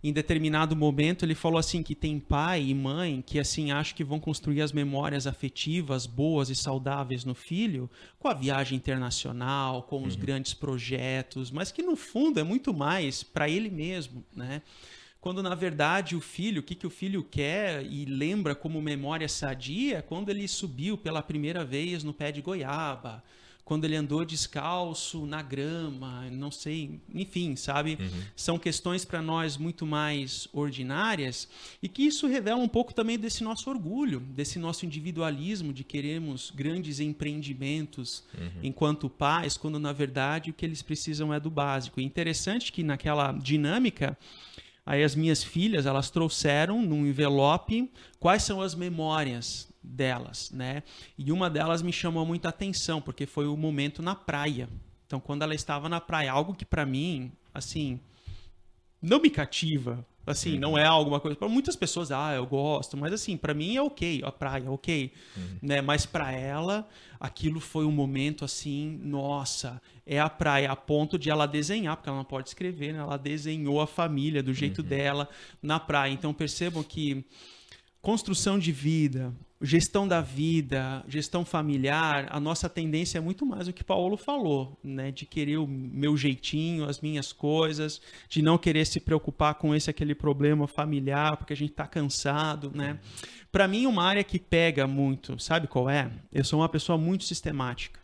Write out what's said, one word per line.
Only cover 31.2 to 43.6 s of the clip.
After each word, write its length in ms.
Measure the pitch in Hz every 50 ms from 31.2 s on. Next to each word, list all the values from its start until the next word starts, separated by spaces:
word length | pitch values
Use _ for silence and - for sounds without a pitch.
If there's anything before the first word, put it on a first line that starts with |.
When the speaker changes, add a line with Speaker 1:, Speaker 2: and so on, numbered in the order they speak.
| 139 127 123 - - - - - - - - -
Speaker 1:
e 60 | - 185
que 140 | - -
isso 240 | 277 302 294 - -
revela 340 | 277 254 269 202 208 226 247
um 80 | 254 220
pouco 240 | - 226 - -
também 260 | - - 226 226 233 233
desse 240 | 208 233 - -
nosso 280 | 226 220 226 - - 269
orgulho, 500 | 269 254 170 156 208 262 294 254 156 127
desse 380 | 127 135 131 131 147 139 - 180
nosso 260 | 165 165 165 - -
individualismo 880 | 170 143 156 151 180 170 156 165 160 147 139 151 185 220 196 170 147
de 100 | 131 127
queremos 720 | 131 - - 143 139 147 156 165 165 151 135 127 - - -
grandes 460 | 139 135 151 165 185 175 151 143 135
empreendimentos 1200 | 151 151 147 147 160 147 147 151 147 139 135 127 135 139 147 156 151 147 - - 127 - - - - - - -
Speaker 2:
Uhum. 120 | 85 87 90 90
Speaker 1:
enquanto 460 | 160 135 127 - 156 147 151 151 - 131
pais, 480 | - - 151 143 156 - 170 147 -
quando 220 | - - 156 156 151
na 160 | 151 143 143
verdade 560 | 139 147 135 127 139 135 139 151 160 151 160
o 20 |
que 140 | 156 - 170
eles 160 | 160 156 147
precisam 500 | - - 156 147 - 165 151 147 156 151
é 80 | 151 151
do 80 | 147 160
básico. 480 | 160 147 139 143 135 135 127 123 - 131
E 60 | 127
interessante 680 | 139 - - 170 165 160 - - 190 208 247 247 -
que 120 | - -
naquela 500 | 165 151 143 131 - 156 151 147 139 139
dinâmica, 840 | 139 143 135 131 147 156